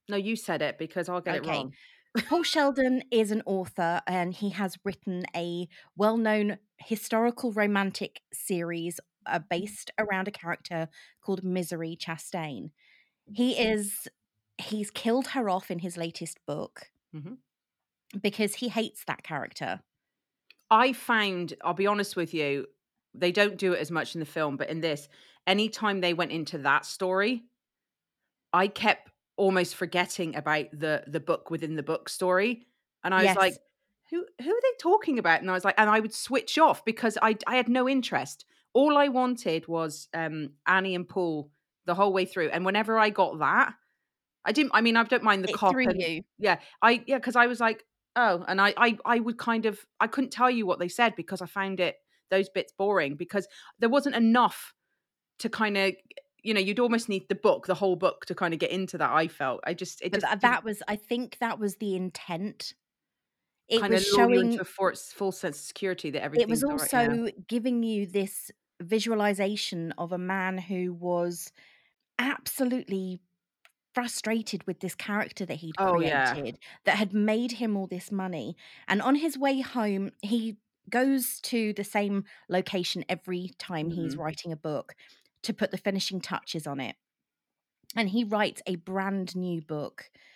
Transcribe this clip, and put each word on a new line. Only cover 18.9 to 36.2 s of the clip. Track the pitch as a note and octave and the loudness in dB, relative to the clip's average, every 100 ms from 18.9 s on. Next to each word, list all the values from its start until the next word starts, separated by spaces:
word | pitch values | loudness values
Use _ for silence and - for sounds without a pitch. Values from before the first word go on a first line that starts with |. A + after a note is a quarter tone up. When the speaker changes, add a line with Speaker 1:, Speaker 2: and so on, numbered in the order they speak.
| - | -4
Speaker 2:
that | - C3+ | -8 -8
character. | - D3+ G#2 - C3+ F#2+ - _ _ _ _ _ _ _ - | -6 -6 -6 -6 -6 -6 -10 _ _ _ _ _ _ _ 4
Speaker 1:
I | A3 C4 | 6 6
found, | B3 - A3+ G3+ F3+ E3+ - | 2 0 2 2 -2 -4 -4
I'll | D#3+ | -4
be | F3 G3+ | 0 2
honest | G#3 G3 - | 2 0 -2
with | E3 | -2
you, | E3 C#3+ C#3 - _ _ _ _ | 0 0 -2 -4 _ _ _ _
they | - F3 | -2 0
don't | F3+ G#3 F#3+ | 4 2 2
do | F#3+ | 0
it | F3 | 0
as | D3+ | 0
much | E3 C3 | -4 -4
in | E3+ | -6
the | D3+ | -6
film, | - D3+ C#3 | -2 -2 -2
but | - | -4
in | D#3+ | -4
this, | D#3+ D3 - - - _ - | -2 -4 -6 -20 -20 _ 2
anytime | G3 A3 - G#3+ G3 | 2 2 -2 -2 0
they | F3+ | 0
went | E3+ E3+ | 0 -2
into | E3 D3+ D#3+ | -4 -6 -2
that | C#3 D3 | 2 2
story, | - - F#3 F#3 G#3 B3 - _ _ _ _ _ _ _ _ _ _ | 2 -4 -2 0 0 -2 -6 _ _ _ _ _ _ _ _ _ _
I | F3 G3 | 2 2
kept | - A3 - - _ _ - | 2 2 2 -2 _ _ 0
almost | G3 F#3 F3+ - | 2 4 2 -2
forgetting | F3 F3 F3+ - E3 D3+ | -2 0 0 -2 -4 -4
about | D3+ D3+ C#3+ | -2 -2 -2
the, | D3+ D#3 D3+ - | -4 -2 -2 -4
the | D#3 | -4
book | C#3+ E3 - | -2 -2 -4
within | E3 D#3 D#3 | -6 -4 -4
the | |
book | C3+ D#3+ - | -4 -4 -6
story. | - F#3 F3+ G#3+ A#3 - _ _ _ | -4 2 4 2 0 -10 _ _ _
And | F3 | 0
I | F#3 | 4
was | F#3 | 6
Speaker 2:
Yes. | F#3 | 6
Speaker 1:
like, | F#3+ - _ _ _ _ _ | 4 2 _ _ _ _ _
"Who, | E4+ F#4 - | -8 -8 -8
who | C4 | -2
are | A#4 | 0
they | B4+ A#4+ | 0 0
talking | D#4+ G#4+ F#4 B3 | 2 2 2 0
about?" | F3+ E3 | 4 2
And | F#3 | 2
I | |
was | F#3 | 0
like, | G3 - | 2 4
and | G#3+ | 6
I | G#3+ | 4
would | G#3+ | 2
switch | - | -4